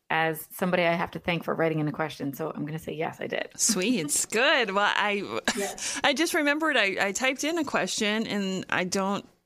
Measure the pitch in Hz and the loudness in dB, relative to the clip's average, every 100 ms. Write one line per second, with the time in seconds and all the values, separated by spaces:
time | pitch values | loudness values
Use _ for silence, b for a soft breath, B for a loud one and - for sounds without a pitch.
0 | _ 160 160 156 - - 185 180 170 170 | _ 0 2 -2 -10 -2 2 4 4 2
1 | 175 170 - 170 - 147 165 156 151 147 | -2 -4 -2 -2 -2 2 2 2 0 -2
2 | 156 - 143 139 156 - 151 156 151 151 | -4 -4 -6 -4 -6 -4 -6 -6 -8 -6
3 | 165 - - - - - - 190 190 240 | -6 -6 -4 -4 -4 -2 0 2 2 0
4 | 147 - - 214 277 302 208 196 208 - | 0 -2 0 2 4 4 2 2 2 2
5 | 208 202 135 110 - 208 196 - - - | 2 0 -2 -2 -2 -2 -4 -4 -6 0
6 | 269 277 320 349 294 294 311 262 202 - | 2 2 2 2 2 2 2 2 2 2
7 | 196 196 262 269 294 339 302 180 185 - | 0 0 -2 0 -2 -2 0 0 0 0
8 | 208 214 226 202 190 185 - 147 180 196 | 0 0 -2 -2 -2 -2 -2 -2 0 0
9 | 190 202 - _ | 0 -2 -6 _